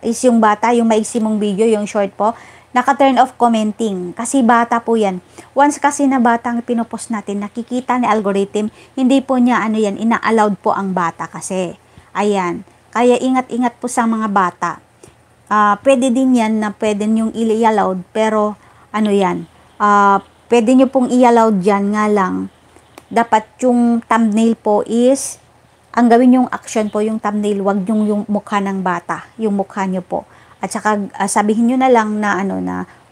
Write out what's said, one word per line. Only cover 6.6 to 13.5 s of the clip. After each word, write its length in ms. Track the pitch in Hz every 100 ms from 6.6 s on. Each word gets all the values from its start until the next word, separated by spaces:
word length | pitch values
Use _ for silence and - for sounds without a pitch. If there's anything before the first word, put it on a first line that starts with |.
| 233 233 226 226 -
natin, 320 | 220 202 202
nakikita 560 | 202 - 226 247 262 247
ni 80 |
algorithm, 640 | 226 214 202 196 196 208 214 - - -
hindi 240 | 254 269
po 160 | 269 254
niya 240 | 247 233
ano 160 | 220 220
yan, 160 | 208 202
ina-allowed 640 | 226 226 - 226 208 196
po 160 | 214 -
ang 160 | 196
bata 400 | 185 170 - 160
kasi. 480 | 160 - 190 170 175 _ - _
Ayan. 560 | - 208 196 180 170 - _ _
Kaya 240 | 220 247 247
ingat-ingat 600 | 262 262 254